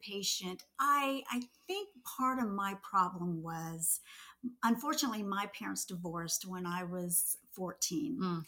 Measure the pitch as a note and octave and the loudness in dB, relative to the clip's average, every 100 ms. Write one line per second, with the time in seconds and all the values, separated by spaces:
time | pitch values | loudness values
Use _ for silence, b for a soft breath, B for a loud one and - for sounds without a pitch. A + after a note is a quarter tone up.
0 | G#3 G3+ F#3+ - F#3 F#3 - - C#4 C#4+ | -6 -2 0 0 -2 -6 -10 0 4 6
1 | C#4 C4+ - B3 B3 _ - F#4+ G4+ - | 4 0 -2 -4 -4 _ -4 -4 -4 -10
2 | - - B3+ C4 A3+ G3 G3 G3 - G3 | -12 0 2 4 2 0 -2 -4 0 4
3 | F3+ F#3 F3 E3 E3 E3 E3 E3 E3 - | 4 2 0 0 -2 -6 -6 -2 0 0
4 | B B B B B3 - A#3 A#3 C#4+ - | B B B B -8 0 4 4 2 2
5 | C4+ G#3+ G3+ G3 G#3 - G#3+ F#3+ - F3+ | 2 0 0 0 -2 -4 -6 -4 -4 -6
6 | F3 E3+ E3 - F#3+ F#3 F3+ F3+ F3+ F3+ | -4 -2 0 -2 -2 -4 -2 -2 -2 -2
7 | F3 F3 - - - - F3+ - - E3 | 2 2 2 -2 -8 -6 -6 -2 -2 0
8 | D3 - F#3 E3+ | 0 0 0 0